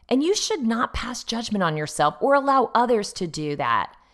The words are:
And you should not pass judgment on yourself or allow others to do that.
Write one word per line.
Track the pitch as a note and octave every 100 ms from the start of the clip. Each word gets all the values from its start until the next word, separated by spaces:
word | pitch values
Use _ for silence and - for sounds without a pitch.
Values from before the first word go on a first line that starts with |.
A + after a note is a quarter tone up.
| -
And | C4
you | D#4+
should | G#4 - G4+
not | A3+ A3+ B3+
pass | - A#3+ A#3+
judgment | - A#3 A3+ G#3
on | E3+ D#3
yourself | D3+ - D3+ -
or | C4+
allow | C#4+ C#4 C4+ A#3
others | A#3 A#3+ A3+ G3+
to | - F3
do | D#3 D3+ D3
that. | B2 A2 - - _